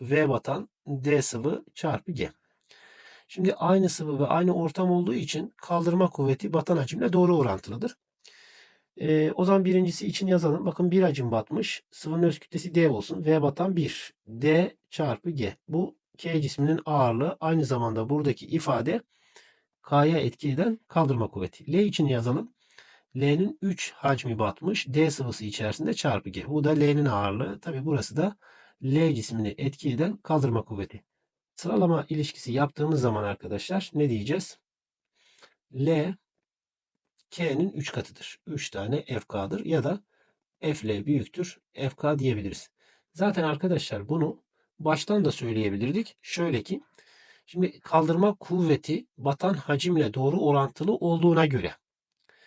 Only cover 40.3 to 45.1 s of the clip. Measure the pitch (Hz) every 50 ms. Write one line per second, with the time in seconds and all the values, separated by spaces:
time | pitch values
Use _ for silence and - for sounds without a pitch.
40.3 | _ _ _ _ _ _ - 156 147 - - 107 107 101 104 139 147 139 - -
41.3 | - - 175 180 - - _ _ _ - 139 131 - - - 147 151 151 127 131
42.3 | 117 104 101 98 - - - - _ _ _ _ _ _ _ _ _ 156 190 208
43.3 | 202 185 165 156 151 147 - 185 180 143 - - - 101 104 120 151 165 160 -
44.3 | - - _ _ _ _ _ _ _ - 156 156 156 147 - -